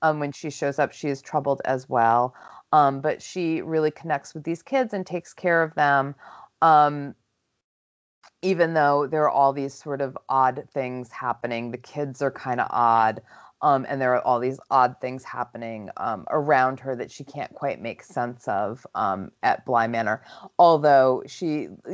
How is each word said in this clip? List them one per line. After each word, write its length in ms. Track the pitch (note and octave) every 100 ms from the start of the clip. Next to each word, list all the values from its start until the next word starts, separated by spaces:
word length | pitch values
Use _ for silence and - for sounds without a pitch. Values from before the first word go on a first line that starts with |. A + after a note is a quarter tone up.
Um, 160 | D#3+ D3+
when 120 | D3
she 200 | C#3 D#3+
shows 260 | - D3 C#3
up, 140 | C#3+
she 180 | - D3+
is 140 | C3+
troubled 380 | - D3 C#3 C#3 -
as 240 | C3 C3
well. 460 | C3 A2+ A#2+ B2 - - - _
Um, 300 | D#3 C#3+ C3+
but 180 | D3+ -
she 420 | - F#3 E3+ D#3+
really 280 | C3 D#3+ D3+
connects 460 | D3+ D#3+ C#3+ - D#3+
with 80 |
these 180 | D3 E3
kids 320 | - C4+ A#3+
and 120 | G3+ F#3
takes 280 | F3+ -
care 300 | - F3+ E3+
of 100 | D#3+
them. 400 | D#3+ D3 C#3 C#3 C#3+ - - - _
Um, 540 | D#3+ D3+ D3 D3 C#3 - _ _ _ _ _ _ _ _ _ _ _ _
even 320 | F#3 F3 E3
though 340 | E3 C#3+ C#3+ C#3
there 160 | D#3
are 60 | D3+
all 220 | - C#3
these 220 | C#3 C3+
sort 280 | - D#3 C#3
of 160 | C3+ - -
odd 360 | C3+ C3 B2+ B2+
things 400 | D3 B2+ B2+ B2
happening, 600 | - B2+ A#2 B2 A#2 A#2
the 60 | B2
kids 440 | - D3 C#3+ C3
are 100 | C#3
kinda 360 | - C3 B2 -
odd, 520 | - A#2 A2+ A2+ G#2+ - - - _
um, 240 | D3 C3+ B2+
and 100 | C3+
there 160 | B2+ B2
are 60 |
all 180 | - B2
these 200 | B2 C3 -
odd 260 | C3+ B2+ B2+
things 240 | B2 C3 -
happening, 640 | A#2+ B2 A2+ A#2 A2 G2+ -
um, 280 | A2 G#2+ -
around 500 | D3+ D3 C#3 C3 C3+
her 160 | C3+ B2
that 160 | A2+
she 120 | -
can't 300 | C#3+ D3 - -
quite 260 | C#3 G#2
make 220 | A2+ -
sense 440 | - - B2 B2 -
of, 400 | G2+ G2+ B2 - -
um, 360 | G#2 F#2+ F#2+ -
at 220 | B2+ - -
Bly 220 | A#2+ A2+
Manor. 340 | A#2 G#2+ A2 - - - -
Although 640 | E3+ D#3+ D3+ C#3 C3 B2+ -
she, 420 | - E3+ D3+ F2 F#2 -